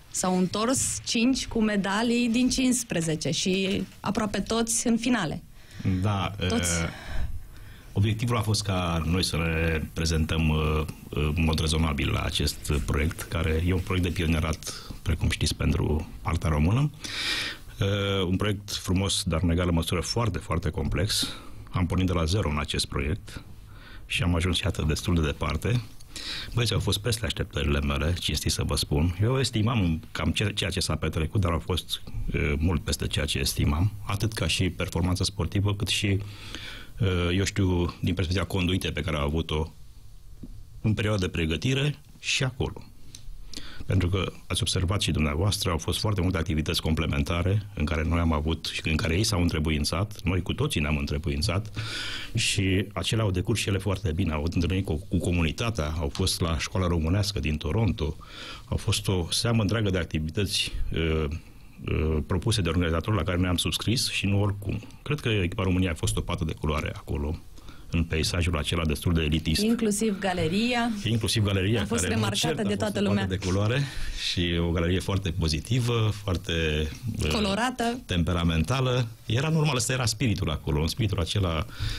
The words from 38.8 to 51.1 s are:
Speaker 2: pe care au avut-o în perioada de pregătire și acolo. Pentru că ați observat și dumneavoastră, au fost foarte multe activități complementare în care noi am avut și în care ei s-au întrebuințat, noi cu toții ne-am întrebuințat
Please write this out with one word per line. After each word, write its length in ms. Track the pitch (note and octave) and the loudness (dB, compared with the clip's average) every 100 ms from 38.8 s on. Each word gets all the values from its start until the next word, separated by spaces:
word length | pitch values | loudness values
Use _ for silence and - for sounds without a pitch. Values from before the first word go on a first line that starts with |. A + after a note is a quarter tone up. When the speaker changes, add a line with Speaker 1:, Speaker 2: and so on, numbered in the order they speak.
| D#2+ | 0
Speaker 2:
pe 100 | D2+ | -2
care 160 | D#2+ D2+ | -2 0
au 80 | C#2+ | 0
avut-o 480 | D#2+ D#2+ D#2 D#2 - - - - - - - - - - - | 0 0 -2 -2 -8 -18 -16 -18 -16 -16 -14 -14 -14 -14 -2
în 120 | A2 | 0
perioada 260 | G#2+ G#2+ G#2+ | 2 2 2
de 80 | F2+ | 0
pregătire 680 | E2+ E2 D#2+ B2+ C3 D3 D3 - - | 0 0 0 0 2 0 -2 -10 -10
și 240 | - - | -4 0
acolo. 400 | C3 - - - - - - - - - - - - - - | 0 0 -4 -4 -12 -14 -14 -12 -12 -10 -8 -8 -8 -6 0
Pentru 240 | F#2+ F2 | 2 2
că 220 | G2 - - - | 0 -2 -6 -6
ați 140 | - | -4
observat 400 | - F#2+ F2 G2+ | 0 0 0 0
și 100 | - | 0
dumneavoastră, 580 | D2+ D2+ D2 G2+ - G2 | 2 2 2 2 0 0
au 60 | D#2 | 0
fost 220 | - - | -2 -2
foarte 220 | A2 F#2+ | 0 2
multe 160 | F2 F2 | 2 0
activități 440 | D#2+ D#2 D#2+ E2 | 0 0 0 0
complementare 840 | - D#2 D#2+ C#2+ D2 E2+ F#2 G#2 - - | 2 2 2 0 0 0 2 0 0 -2
în 100 | D2+ | -2
care 180 | D#2 | 0
noi 160 | D#2 E2 | 2 2
am 140 | E2 | 2
avut 320 | D2+ D#2 D#2+ - | 2 0 -2 -4
și 80 | - | -4
în 120 | D#2 D#2+ | -2 0
care 200 | D#2+ F2 | 2 2
ei 80 | |
s-au 180 | A2 F2 | 2 2
întrebuințat, 800 | F2 D#2 D#2 D2+ D2 D#2+ G#2+ - | 2 2 0 0 0 0 -2 -2
noi 180 | - F2+ | 0 0
cu 120 | E2+ | 0
toții 280 | - D3 - | -2 0 0
ne-am 160 | D2 D2+ | 0 0
întrebuințat 720 | C#2 | 0